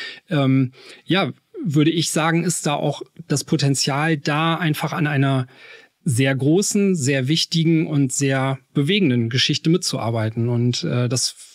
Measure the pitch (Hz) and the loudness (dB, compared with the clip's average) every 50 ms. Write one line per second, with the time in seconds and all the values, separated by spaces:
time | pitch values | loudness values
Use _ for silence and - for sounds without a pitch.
0 | - - - - - - 165 143 135 131 135 135 131 127 - - - - - - | -12 -14 -14 -16 -8 -4 0 0 2 2 2 2 2 0 -4 -10 -20 -20 -20 -10
1 | - - 170 196 180 123 - _ _ _ - 381 285 175 131 156 147 165 165 175 | -4 -2 0 0 -2 -2 -6 _ _ _ -12 -8 -4 0 2 2 4 2 2 0
2 | 151 - - 165 151 165 165 170 165 180 - - - 156 147 147 147 151 139 - | -2 -2 -2 -2 0 0 0 0 0 -2 -2 -2 -2 -2 -2 -2 -2 -2 -4 -6
3 | - - _ - - - 151 131 - - 165 131 143 139 135 - - 147 135 143 | -10 -18 _ -12 -6 -4 -4 -4 -2 -2 -2 0 2 0 0 0 -2 -2 -2 0
4 | 151 165 160 139 - 160 147 151 160 165 165 156 175 156 151 - 165 147 - - | 0 0 -2 -2 -2 -2 -2 0 0 0 0 0 0 -2 -2 -2 -4 -4 -2 -2
5 | 151 147 147 135 139 135 135 131 127 - - - - - - - - _ _ _ | -2 0 0 2 2 2 2 0 -2 -4 -10 -20 -20 -20 -20 -20 -20 _ _ _
6 | - 160 117 127 135 135 135 123 127 147 160 196 208 - - 208 202 196 185 160 | -4 -2 0 2 2 2 2 2 2 2 4 2 2 2 0 2 2 2 2 0
7 | 123 139 143 135 127 135 160 - - - - 165 156 170 165 156 - - 156 143 | 0 0 0 0 0 0 0 0 0 0 0 0 2 4 2 2 2 0 0 0
8 | 139 127 - - 143 135 135 135 131 135 135 - _ _ - 147 143 151 202 214 | 0 0 0 0 0 0 0 0 0 -2 -4 -6 _ _ -2 -2 0 2 2 2
9 | 190 135 123 123 113 113 127 123 - - 147 - - 160 170 185 - - - 131 | 4 2 2 2 0 0 0 0 0 0 -2 0 0 2 2 2 0 -4 -6 -4
10 | 107 113 113 113 107 110 110 120 117 123 120 117 120 123 120 - 175 156 135 123 | -4 -2 -2 -2 -2 -2 -2 -2 -2 0 0 0 0 0 0 -2 -2 -2 -2 0
11 | 123 117 127 123 - - - - - - | 0 0 -2 -2 -4 -4 -6 -10 -20 -20